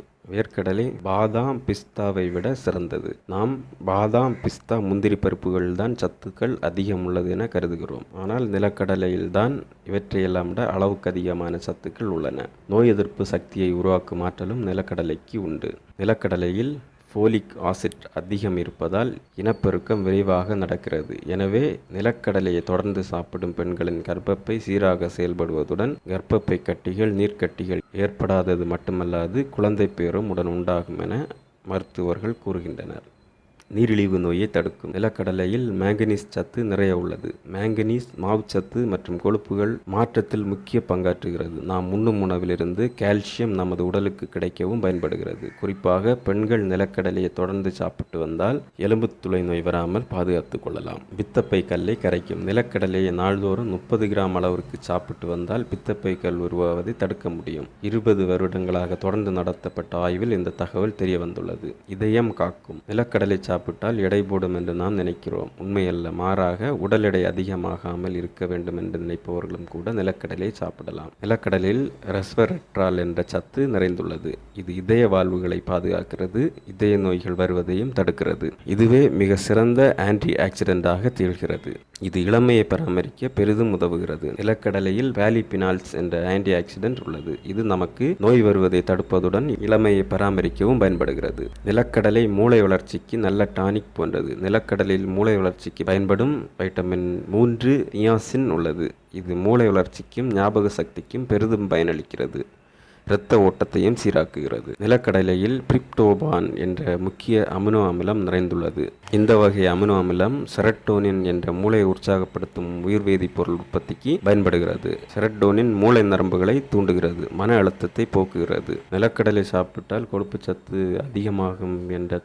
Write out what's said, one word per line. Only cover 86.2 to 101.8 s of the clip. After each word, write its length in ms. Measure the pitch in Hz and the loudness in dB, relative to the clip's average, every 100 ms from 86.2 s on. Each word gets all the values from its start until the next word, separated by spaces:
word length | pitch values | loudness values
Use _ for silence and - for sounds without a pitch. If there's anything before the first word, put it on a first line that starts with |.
| 90 | 0
ஆன்டி 200 | 98 98 90 | 0 2 0
ஆக்சிடென்ட் 420 | 85 98 110 131 87 | 0 -4 -4 -4 -8
உள்ளது. 280 | 78 82 71 - | -8 -8 -8 -6
இது 80 | 98 107 | -4 0
நமக்கு 320 | 92 85 - 139 190 104 | 0 -2 -2 -2 2 6
நோய் 200 | 123 104 | 6 6
வருவதை 340 | 98 92 90 90 | 6 4 4 2
தடுப்பதுடன் 580 | 92 - 92 92 98 143 113 104 | 0 2 2 2 0 0 -2 2
இளமையை 360 | 110 107 98 98 | 4 6 4 2
பராமரிக்கவும் 680 | 95 101 95 87 - 101 127 | 0 2 2 0 0 2 4
பயன்படுகிறது. 640 | 95 87 - 76 - - - - 104 | 4 4 2 2 0 -4 -8 -8 0
நிலக்கடலை 560 | 110 120 - 107 110 110 98 | 2 2 4 4 6 4 4
மூளை 220 | 117 117 98 | 6 8 6
வளர்ச்சிக்கு 500 | 92 - 90 - 113 101 | 4 0 -10 -6 -2 0
நல்ல 160 | 101 98 - | 2 0 2
டானிக் 380 | 98 104 101 - | 0 0 -4 -4
போன்றது. 340 | 85 - 69 - | -2 -2 -4 -4
நிலக்கடலில் 600 | 95 110 - 98 98 95 95 95 | 0 0 0 0 2 2 2 2
மூளை 180 | 110 101 | 4 4
வளர்ச்சிக்கு 460 | 92 - - - 92 | 2 -2 -12 -6 0
பயன்படும் 440 | 95 98 98 131 143 - - | 2 4 2 2 0 -6 -6
வைட்டமின் 480 | 92 95 90 90 90 87 - 101 | -4 -2 -2 0 -2 -4 -2 2
மூன்று 380 | 120 113 120 139 - 101 | 4 4 2 2 0 0
நியாசின் 500 | 110 113 - 131 127 82 | 2 2 0 -2 0 0
உள்ளது. 320 | 82 82 80 - _ 92 | 0 -2 -4 -6 _ -12
இது 180 | 90 87 98 | -6 0 4
மூளை 240 | 120 110 | 6 6
வளர்ச்சிக்கும் 600 | 95 90 - - - 127 98 | 4 2 -4 -12 -6 -2 2
ஞாபக 340 | 101 107 101 101 | 4 4 2 0
சக்திக்கும் 480 | 85 - - 123 123 | -6 -6 -10 -8 0
பெரிதும் 400 | 104 110 107 95 | 2 2 2 2
பயனளிக்கிறது. 720 | 82 | 2